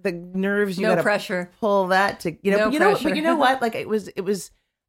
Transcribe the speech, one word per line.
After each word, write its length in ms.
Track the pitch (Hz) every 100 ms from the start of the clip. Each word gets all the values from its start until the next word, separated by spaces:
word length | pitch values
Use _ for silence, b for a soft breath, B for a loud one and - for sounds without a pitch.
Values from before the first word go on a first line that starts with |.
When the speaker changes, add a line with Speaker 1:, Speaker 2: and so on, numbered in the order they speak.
Speaker 1:
the 80 | 185
nerves 640 | 170 180 185 196 202 202 180
you 60 | 214
Speaker 2:
No 60 |
Speaker 1:
gotta 100 | 170
Speaker 2:
pressure. 480 | 202 202 202 180 175 _
Speaker 1:
pull 280 | 214 202 180
that 320 | 185 196 -
to, 160 | 175 156
you 80 | 196
know, 60 | 202
Speaker 2:
No 60 |
Speaker 1:
but 80 | 220
you 60 | 302
know, 100 | 381
Speaker 2:
pressure. 160 | 392 302
Speaker 1:
but 60 | 302
you 60 |
know 140 | 320 330
what? 260 | 262 262
Like, 120 | 233 -
it 120 | 139
was, 200 | 214 180
it 140 | -
was, 280 | 170 196 - _ _ _